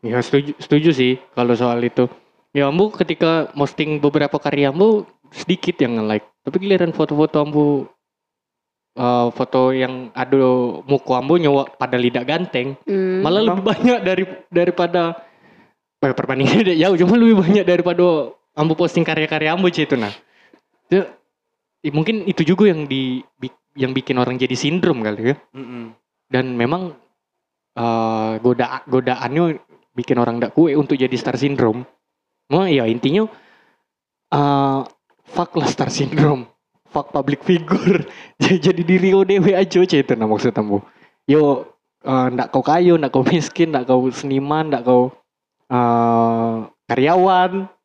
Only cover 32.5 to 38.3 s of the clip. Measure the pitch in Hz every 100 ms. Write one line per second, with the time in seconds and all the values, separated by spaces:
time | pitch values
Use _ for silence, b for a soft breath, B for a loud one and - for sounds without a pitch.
32.5 | 151 190 143 113 117 135 170 220 b b
33.5 | b b b b _ _ _ _ 143 143
34.5 | 139 139 131 120 _ _ _ _ - 175
35.5 | 170 143 - 127 - 139 151 147 135 120
36.5 | _ _ _ _ - - 147 135 143 -
37.5 | 175 160 - - 208 - - -